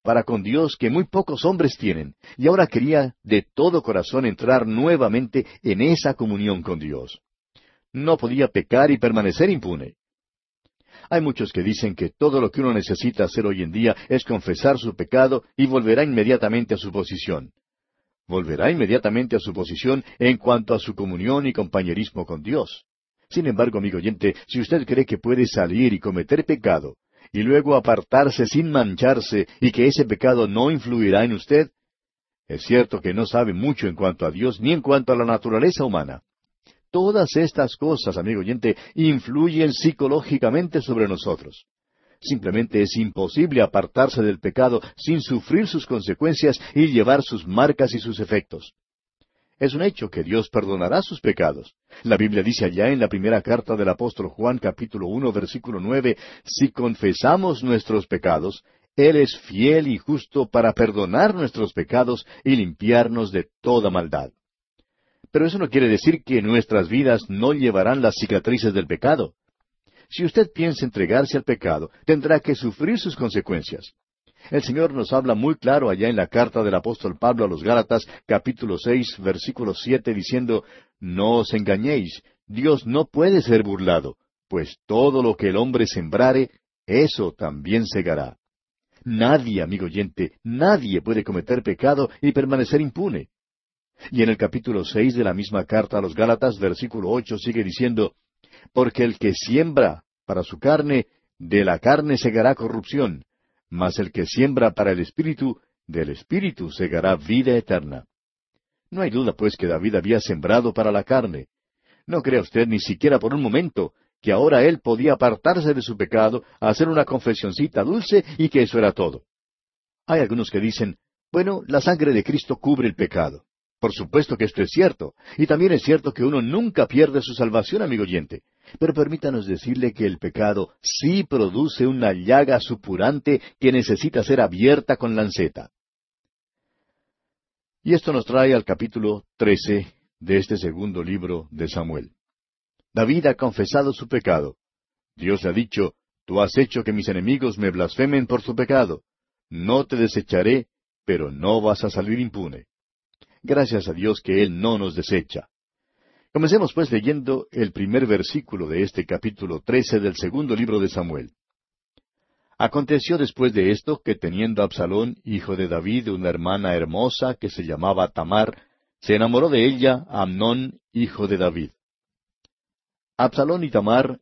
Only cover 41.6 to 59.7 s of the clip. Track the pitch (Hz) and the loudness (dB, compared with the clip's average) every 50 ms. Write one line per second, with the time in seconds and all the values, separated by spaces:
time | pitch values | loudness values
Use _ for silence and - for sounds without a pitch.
41.6 | _ _ _ _ _ _ _ _ _ _ _ _ - - 143 113 98 95 92 110 | _ _ _ _ _ _ _ _ _ _ _ _ -6 -6 -6 -4 -2 -2 0 0
42.6 | 117 110 - 104 104 98 - 117 110 104 - 98 95 85 - 147 170 170 143 123 | -2 0 2 2 2 2 0 -2 -2 -2 -2 -4 -6 -2 0 0 0 2 4 2
43.6 | 104 92 - 101 92 - _ 127 135 131 - 127 107 104 98 85 - 101 - 131 | 2 4 2 0 -2 0 _ 2 2 2 2 0 0 0 -2 -2 -4 -4 0 2
44.6 | 127 127 120 110 - - - - - 151 165 156 - - 131 113 - - 160 196 | 2 2 2 0 -4 -6 -16 -8 -2 -2 -2 -2 0 -2 -4 -4 0 0 2 2
45.6 | 226 - - 156 - - 131 110 92 98 90 - 147 165 151 - 151 147 131 - | 2 0 -2 -6 -4 -4 -6 -4 -4 -4 -4 0 0 0 0 2 2 2 2 0
46.6 | - - - 143 160 156 135 113 104 120 139 143 - - 123 98 82 90 92 113 | -6 -2 2 4 4 6 6 4 6 6 4 4 2 -2 -8 -8 -8 -2 2 2
47.6 | 139 147 143 - 135 117 110 113 104 117 104 98 104 - 107 101 - _ - 76 | 2 2 4 2 0 0 0 -6 -6 -8 -8 -8 -4 -2 -2 -2 -2 _ -14 -18
48.6 | - - _ _ _ _ _ _ _ _ _ _ _ _ _ _ _ _ _ _ | -18 -20 _ _ _ _ _ _ _ _ _ _ _ _ _ _ _ _ _ _
49.6 | - 135 131 147 180 202 190 - 113 95 - - 78 82 104 113 107 - - 113 | -2 -2 -2 0 -2 -2 -2 -4 -10 -8 -6 -8 -4 0 0 -2 -2 0 -2 -4
50.6 | 98 98 98 90 87 87 135 185 196 - - - - 110 95 - 87 76 69 71 | -2 -2 -2 -2 -2 0 0 -2 -2 -4 -10 -4 -2 -2 0 2 0 0 -2 -4
51.6 | - - _ _ _ _ - - - 113 110 92 107 107 104 101 95 113 117 - | -12 -18 _ _ _ _ -20 -10 0 0 2 2 2 2 2 0 0 0 0 0
52.6 | 110 90 87 92 104 127 139 131 117 101 104 98 95 110 117 101 - - 117 120 | -2 -2 0 0 0 0 2 0 0 -2 -2 -2 0 0 0 0 0 0 -2 -2
53.6 | - - 113 104 101 95 90 - 120 120 - - 98 - - - 110 123 123 120 | -2 -4 -4 0 0 0 0 0 -4 -6 -4 -6 -10 -10 -6 -4 -2 -2 -2 -2
54.6 | - - - - 117 110 - 101 92 87 104 127 139 120 98 101 95 - - 120 | -4 -4 -4 -4 -10 -10 -8 -8 -6 -6 -4 -2 -2 -2 -2 -2 -6 -6 -10 -12
55.6 | - 123 110 92 92 107 131 139 123 123 107 - - - - - _ - - - | -10 -10 -10 -8 -4 -2 -2 0 0 0 -2 -2 -6 -18 -20 -20 _ -14 0 0
56.6 | 135 127 - - 123 117 110 - - 98 90 - - 131 165 190 190 185 151 117 | 0 0 2 -2 -4 -4 -2 0 0 0 0 2 2 4 4 4 2 -2 -2 -2
57.6 | 127 127 120 110 - - 110 104 92 - 95 87 - 92 82 78 80 98 101 - | 0 0 0 0 0 -2 -2 -2 -2 -2 -6 -2 0 0 0 0 -2 -6 -8 -10
58.6 | _ _ _ _ _ _ _ - 139 156 160 147 139 - - - - - 92 98 | _ _ _ _ _ _ _ 4 6 6 6 6 4 2 0 -8 -16 -10 -2 2
59.6 | 117 143 | 2 4